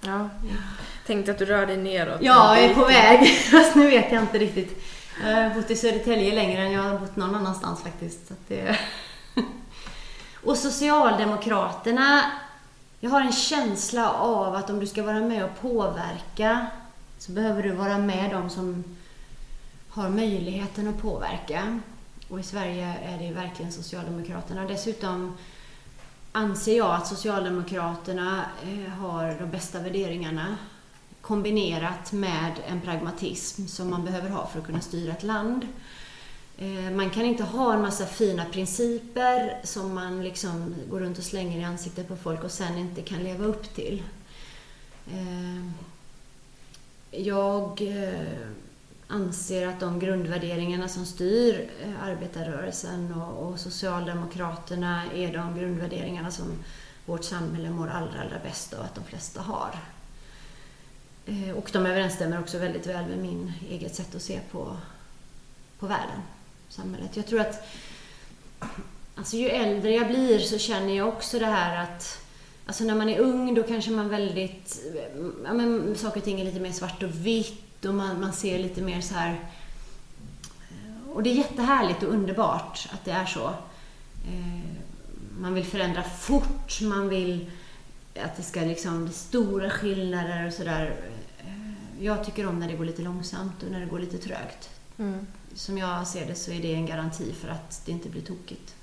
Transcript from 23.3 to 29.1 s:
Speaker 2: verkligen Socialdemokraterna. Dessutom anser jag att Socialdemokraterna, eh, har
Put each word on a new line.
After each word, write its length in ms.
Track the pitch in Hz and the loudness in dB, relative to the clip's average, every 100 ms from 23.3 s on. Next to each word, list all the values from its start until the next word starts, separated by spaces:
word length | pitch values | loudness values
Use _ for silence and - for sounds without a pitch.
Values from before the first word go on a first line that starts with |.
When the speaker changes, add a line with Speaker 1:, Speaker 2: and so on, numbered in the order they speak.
Speaker 2:
verkligen 380 | 165 180 - 170 | -6 -8 -8 -8
Socialdemokraterna. 960 | 170 170 180 170 170 170 175 170 190 190 | -8 -8 -8 -6 -6 -6 -8 -8 -6 -4
Dessutom 680 | 196 220 220 196 180 180 180 - - - - - - - - - | -4 -4 -4 -4 -4 -4 -8 -14 -18 -18 -18 -18 -18 -18 -18 -6
anser 460 | 214 214 190 - 226 | 0 0 0 4 6
jag 180 | 202 175 | 6 2
att 120 | 170 | 0
Socialdemokraterna, 1400 | 196 214 202 180 180 175 180 170 170 175 185 180 190 - - | -4 -2 0 0 -2 -2 -2 -2 -4 -4 -2 -2 -2 -4 -6
eh, 280 | 165 202 190 | -8 -6 -6
har 420 | 185 190 | -6 -6